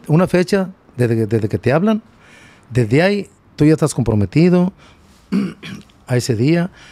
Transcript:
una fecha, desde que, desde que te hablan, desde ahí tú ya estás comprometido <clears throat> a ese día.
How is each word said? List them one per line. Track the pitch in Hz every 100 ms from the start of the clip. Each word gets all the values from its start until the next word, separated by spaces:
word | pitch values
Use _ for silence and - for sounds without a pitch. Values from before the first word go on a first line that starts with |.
| -
una | 151 180
fecha, | 180 180 196 185 - _ -
desde | 120 113
que, | 107
desde | 113 104
que | 101
te | 123
hablan, | 143 208 214 - _ - - - - _
desde | 120 113 131
ahí | 185 208 185 _ _ -
tú |
ya | 147
estás | 156 151
comprometido | - 117 110 101 143 180 180 180 - - - _ _ _
<clears throat> | 196 190 - - - - _ -
a | 123
ese | 120 110
día. | 131 170 175 - -